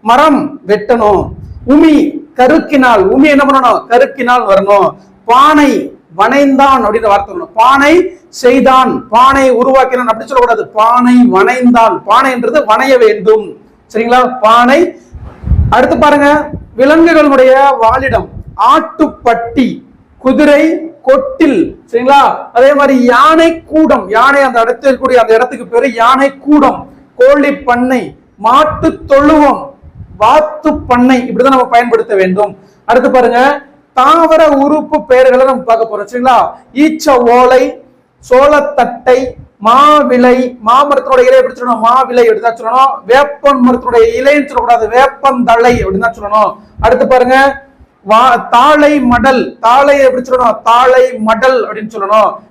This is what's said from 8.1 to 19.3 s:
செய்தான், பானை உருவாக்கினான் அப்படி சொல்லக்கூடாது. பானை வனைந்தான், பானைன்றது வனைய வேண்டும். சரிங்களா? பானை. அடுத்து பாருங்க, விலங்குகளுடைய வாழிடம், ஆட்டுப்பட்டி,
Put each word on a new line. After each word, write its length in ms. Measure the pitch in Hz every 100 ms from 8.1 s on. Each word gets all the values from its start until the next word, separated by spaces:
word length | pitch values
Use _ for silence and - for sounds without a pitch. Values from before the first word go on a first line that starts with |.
| - _ -
செய்தான், 500 | 247 254 269 262 247 - -
பானை 300 | 220 262 269 262 233
உருவாக்கினான் 520 | 254 262 254 247 240
அப்படி 160 | 220 -
சொல்லக்கூடாது. 340 | 262 240 220 - 214
பானை 380 | 220 240 247 247 240 185
வனைந்தான், 600 | 220 254 247 240 226 - -
பானைன்றது 520 | 226 269 254 240 302 208
வனைய 240 | 214 269 262
வேண்டும். 420 | 220 214 190 220 196 - _ _ _
சரிங்களா? 300 | 214 233 247 254 247 214
பானை. 340 | 233 247 285 349 - _ - - - - - - 220
அடுத்து 200 | 254 330
பாருங்க, 260 | 302 294 285 294 294 - - 220
விலங்குகளுடைய 720 | 269 311 330 320 302 269 262 262 277 262
வாழிடம், 440 | 226 254 269 226 190 - - - 220
ஆட்டுப்பட்டி, 960 | 302 320 - 302 208 247